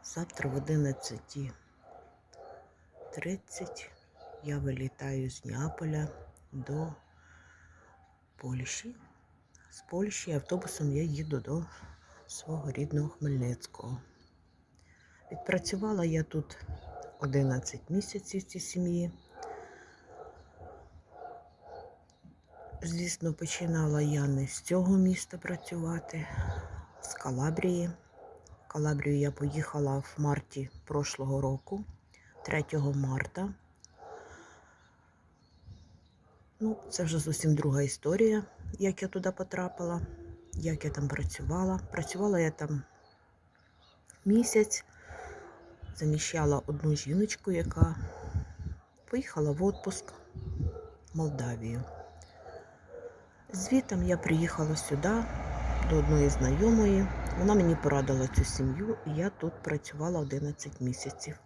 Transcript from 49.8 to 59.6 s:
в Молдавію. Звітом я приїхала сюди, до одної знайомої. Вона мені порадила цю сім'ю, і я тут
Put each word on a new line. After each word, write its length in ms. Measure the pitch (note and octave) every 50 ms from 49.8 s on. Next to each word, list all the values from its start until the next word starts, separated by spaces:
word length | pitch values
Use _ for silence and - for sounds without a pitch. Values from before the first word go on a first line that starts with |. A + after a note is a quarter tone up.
| - G3 F#3+ - - - - - - - - - - - - - - - - - - - - - - - -
в 40 |
Молдавію. 680 | D#3+ D#3+ D3+ C#3+ C3+ B2 A#2+ A#2+ A2+ A2+ A2+ A#2 A#2+ B2+ - - - - - - - - - - - - - - - - - - - - - - - - - - - - - - - - - -
Звітом 500 | F#3 F#3+ - C4 C4+ C4 - G3+ F3+ F3
я 140 | F3+ F3+
приїхала 580 | E3+ - D#3+ D#3+ D#3+ E3 E3 - - D#3 D3+ D#3
сюди, 360 | D3+ - - C#3+ C#3 D3 F#3 A3 A#3 A3+ - - - - - - - - - - - - D#3+
до 80 | E3
одної 320 | D#3 C#3+ D3 D#3 D3+ C#3+ C#3+
знайомої. 800 | C#3 - C3 B2+ C3+ D3 G3+ A3+ A#3 A3 G#3+ G3+ G3 G3 G3 F#3 - - - - - F3
Вона 160 | F3+ G3+ G#3+
мені 200 | G#3 F3+ E3 E3 D3+ -
порадила 440 | D3 C#3+ C#3 C3+ C3 C3+ C3 C3
цю 160 | C3 - C3 B2
сім'ю, 540 | - - - C3+ C3 C3 D#3 G3+ A3 A3+ - -
і 60 | D#3
я 180 | D3+ D3+ F3 G3+
тут 340 | - - - E3+ - -